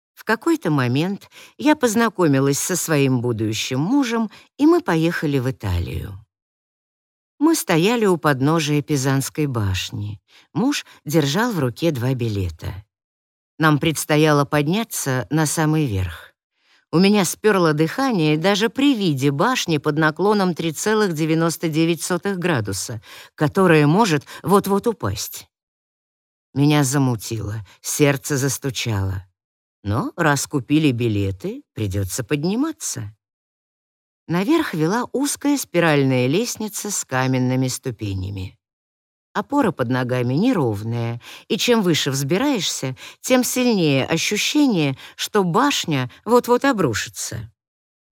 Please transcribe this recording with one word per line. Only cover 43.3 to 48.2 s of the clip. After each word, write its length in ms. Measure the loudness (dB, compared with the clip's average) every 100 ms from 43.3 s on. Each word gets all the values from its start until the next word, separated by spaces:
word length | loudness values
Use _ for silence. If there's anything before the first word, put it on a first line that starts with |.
| 0
сильнее 600 | 2 0 2 2 4 2
ощущение, 920 | 0 -2 -2 -2 -2 2 2 2 0 -4 -12
что 300 | -12 -4 0
башня 640 | 2 2 2 0 -2 -2 -4 -8
вот-вот 400 | 2 2 4 2
обрушится. 880 | 2 2 0 -2 -6 -10 -10 -10 -14 _ _ _ _ _ _ _